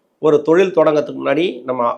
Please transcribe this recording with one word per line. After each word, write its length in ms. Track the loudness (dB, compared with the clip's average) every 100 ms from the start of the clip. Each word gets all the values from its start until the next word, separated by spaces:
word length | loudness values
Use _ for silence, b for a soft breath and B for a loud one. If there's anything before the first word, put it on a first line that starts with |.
| _ _
ஒரு 160 | 0 2
தொழில் 340 | 2 2 2 2
தொடங்கறதுக்கு 460 | 2 0 -2 -4
முன்னாடி 240 | -2 -2 -2 -4
நம்ம 260 | -8 -4 -4